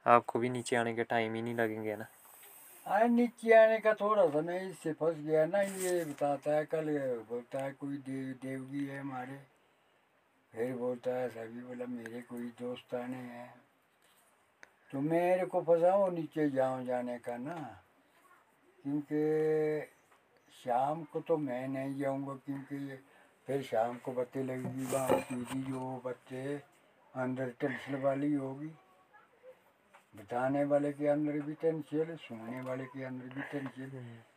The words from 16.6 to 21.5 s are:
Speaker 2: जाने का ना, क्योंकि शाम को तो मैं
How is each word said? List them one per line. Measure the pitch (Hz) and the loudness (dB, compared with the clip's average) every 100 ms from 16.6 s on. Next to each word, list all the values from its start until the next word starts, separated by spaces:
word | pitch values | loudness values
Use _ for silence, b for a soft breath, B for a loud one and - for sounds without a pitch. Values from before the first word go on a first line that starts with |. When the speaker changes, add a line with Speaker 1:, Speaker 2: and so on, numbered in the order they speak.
| 131 131 123 | 2 0 -2
Speaker 2:
जाने | 127 123 120 | -2 -2 -6
का | 120 120 | -6 -8
ना, | 135 170 131 98 _ _ _ _ _ - _ _ _ _ | -8 -8 -10 -14 _ _ _ _ _ -20 _ _ _ _
क्योंकि | 139 147 143 151 156 156 156 156 151 151 - _ _ - _ _ _ - | -4 -4 -2 0 2 2 4 2 2 -2 -6 _ _ -20 _ _ _ -12
शाम | 127 120 135 160 | 0 2 2 0
को | 151 160 | -4 -8
तो | 156 160 | 0 0
मैं | 143 | 2